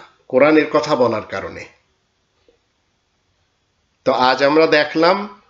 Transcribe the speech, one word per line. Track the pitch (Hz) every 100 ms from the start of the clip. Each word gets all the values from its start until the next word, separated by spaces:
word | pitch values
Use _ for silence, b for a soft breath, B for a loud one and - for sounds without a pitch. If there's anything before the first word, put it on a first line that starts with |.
| - _ -
কোরআনের | 127 147 156 143
কথা | 151 147 135
বলার | 120 107
কারণে। | 98 95 85 90 - _ _ _ _ _ _ _ _ _ _ _ _ _ _ _ _ _ _ _ _ _ _ _
তো | 135
আজ | 131 127 131
আমরা | 139 156 160
দেখলাম | 151 147 160 170 196 208 - _